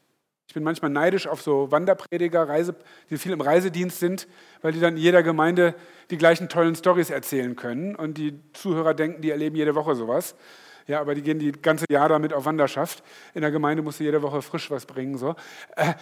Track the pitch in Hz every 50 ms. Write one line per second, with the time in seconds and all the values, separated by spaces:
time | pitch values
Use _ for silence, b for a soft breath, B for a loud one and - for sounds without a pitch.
0 | _ _ _ _ _ _ _ _ _ _ - 156 151 160 165 160 - 147 143 143
1 | 160 180 185 190 - 151 160 147 - 156 143 139 139 135 147 151 139 190 185 -
2 | - - 170 170 175 170 165 170 160 143 147 160 170 175 175 - B B B B
3 | B B 160 139 - 175 185 151 139 139 160 180 185 190 160 175 180 180 175 -
4 | 175 175 190 190 - B B B B B B B - 160 160 165 170 170 165 156
5 | 156 175 175 180 160 165 160 156 156 170 175 180 175 170 170 B B B B B
6 | B B 185 156 165 165 170 165 180 - - 175 165 165 165 156 - 185 185 180
7 | 160 - 156 135 - - 143 135 123 123 120 - - 120 120 131 175 202 - -
8 | 160 156 151 151 151 151 143 147 - _ _ - - 196 165 160 160 160 156 156
9 | 156 160 175 160 156 156 147 147 151 156 156 156 151 151 147 156 147 160 143 120
10 | 113 110 123 160 180 - - B B B B B B B B B B B 143 151
11 | 147 147 143 147 143 151 156 160 151 147 143 143 - 160 156 151 165 151 147 139
12 | 147 156 160 151 156 151 151 139 131 151 156 156 143 131 - 135 156 180 - -
13 | B B B B B B B 175 151 151 147 156 147 143 156 160 151 151 139 -
14 | 156 151 147 151 143 139 143 143 131 - - 160 - - 147 127 - - - 131
15 | 127 139 139 127 127 147 165 B B B B B B B - - 156 165 160 B